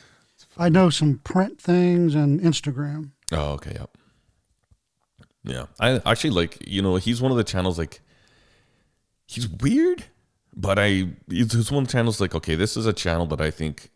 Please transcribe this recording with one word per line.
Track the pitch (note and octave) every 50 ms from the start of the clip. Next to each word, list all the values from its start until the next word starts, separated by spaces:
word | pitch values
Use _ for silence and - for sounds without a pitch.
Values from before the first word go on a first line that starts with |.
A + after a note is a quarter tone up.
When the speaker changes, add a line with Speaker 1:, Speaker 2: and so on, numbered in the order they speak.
| - _ _ _ _ _ _ _ _ _ _ -
Speaker 1:
I | F3 F3
know | D#3 F#3+ F#3 E3+
some | C#3+ - D#3 D3+ C3+ - -
print | - - F#3 F#3+ - - -
things | - - F3 F3+ F3+ F3+ F3 F3 F3 D#3+ C#3+
and | D3+ D3 C#3+ C#3 E3+
Instagram. | F#3 E3 D3 - - D3 C3 C3 D3 D3 C#3+ D#3 D3+ C#3 - _ _ - D#2
Speaker 2:
Oh, | D#2 D2 D2 D2
okay, | - - - C2+
yeah. | - C2+ - _ _ _ _ _ _ _ _ _ _ _ _ _ _ _ _ _ _ _ _ _ _ _ _ _ _ - _ _ _ -
Yeah. | G#1 B1+ B1+ B1 - - -
I | - A#2+ C3 A#2 - A2
actually, | A2+ - - D#3
like, | G#2+ F2 E2+ E2 - - -
you | - G2 F#2+
know, | G2 F#2+ F2+
he's | F#2+ - A2+ A#2+ A#2+
one | B2+ C3
of | B2+ A#2+
the | G#2
channels, | - - F#2 F2+ F#2 F2 E2+
like, | D#2+ D2 - - _ _ _ _ _ _ _ _ _ _ _ _ _ _ _ _ _ _ _ _ _ _ _ _ _
he's | - - A2+ A#2+ G#2
weird, | D#2+ - A#2 C#3+ A#3 D4 E4 F4+ F4+ F4 - - _ _ _ _ _ _ _ _ -
but | - F#2 G2 G2 G2+
I, | G2+ G#2 G2 F#2+ F#2+ F2 - - - -
he's, | - F2 B2 A2
he's | A2+ A#2 A2 -
one | C#3 C#3+ C3
of | B2
the |
channels, | - B2 A#2 A#2 G#2+ -
like, | G2 F2 -
okay, | D#2+ - F2 D#2+
this | D#2+ G2 A2 - A2+
is | A2
a | A2+ F#2+
channel | - - F2+ E2 E2+ F2
that | D#2 D2 C#2+
I | D#2 D#2
think | - - D#2+ D#2 C#2+ - - - _